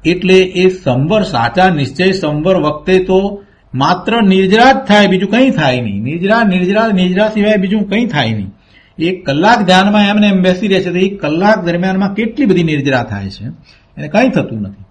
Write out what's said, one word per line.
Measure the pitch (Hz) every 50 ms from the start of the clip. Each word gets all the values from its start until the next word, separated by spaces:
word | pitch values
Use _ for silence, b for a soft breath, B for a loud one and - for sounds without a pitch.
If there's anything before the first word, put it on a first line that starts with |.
| -
એટલે | 160 175 180 - 185 185 185 185 185 -
એ | 180 180 185
સંવર, | 185 - - 139 123 131 139 160 214 214 190
સાચા | - 156 120 117 117 - 180 185 190
નિશ્ચય | 175 147 139 123 - - 180 190
સંવર | 185 - 160 151 151 151 156 185 190
વખતે | 175 147 151 147 - - 185 185 190
તો | 185 185 185 190 196 202 202 B B B B B B B -
માત્ર | 127 135 156 180 175 - - 233 233
નિર્જરા | 208 190 185 190 190 190 202 226 240 262
જ | - 302 -
થાય, | - 208 208 202
બીજું | 185 180 180 190 185
કંઈ | 208 240 262 269
થાય | 196 160 156 131 127 127
નહીં. | 120 104 98 101 110
નિર્જરા, | 127 156 170 180 196 220 233 233
નિર્જરા, | 202 180 180 180 180 202 214 226
નિર્જરા | 226 202 185 185 180 180 190 214 214
સિવાય | 220 214 202 214 214
બીજું | 202 185 190 208 214 202 -
કંઈ | 190 220 247
થાય | 220 - 151 123 110
નહીં. | 110 107 98 95 - b b b b b b b b
એક | - 160 170 185 180 -
કલાક | - 135 151 175 214 240 214 202
ધ્યાનમાં | 175 185 185 196 208 208 208 202
એમને | 202 208 208 208
એમ | 208 196 190
બેસી | 185 185 180 185 226
રહે | 202 190 185
છે, | 185 180
તો | 170
એક | 180 190 190 202 -
કલાક | - 147 151 170 196 208 220 196 175
દરમિયાનમાં | 170 170 175 185 190 190 190 202 196 196
કેટલી | 208 226 - - - 277
બધી | 214 185 175 170
નિર્જરા | 160 151 143 131 143 131 123 117
થાય | - 107 101 98 98
છે, | 101 - 101 127 165 - b b b b b b b
એને | - -
કંઈ | - - 202 254 262
થતું | - 165 - - 117 107
નથી. | 104 95 - - - _